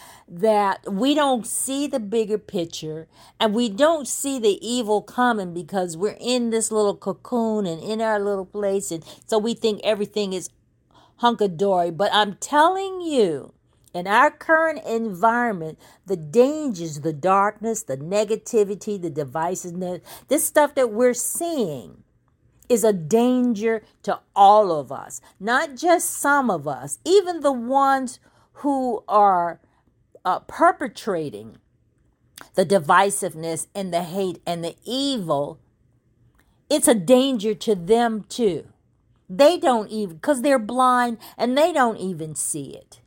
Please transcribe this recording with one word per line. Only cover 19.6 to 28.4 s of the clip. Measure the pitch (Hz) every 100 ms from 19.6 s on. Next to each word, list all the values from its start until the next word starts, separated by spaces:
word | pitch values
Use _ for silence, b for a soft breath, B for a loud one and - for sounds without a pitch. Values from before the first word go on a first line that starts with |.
| 180 175 180 180 - B B
this | 294
stuff | - - 294
that | 285 247
we're | 208 247
seeing | 240 - - 339 320 196 139 87 62 _ _ _ _ _ _ -
is | 240
a | 214
danger | 196 156 226 240 254 247 208 226 226 - b
to | - 180 _ -
all | 196 214 202
of | 160 127
us, | 127 - - - b
not | 196 254 320
just | 254 339 349 349
some | - 294 285 254
of | 175 143
us, | 127 127 -
even | - 392 359 339
the | 285
ones | 254 233 269 277 269 254 - b b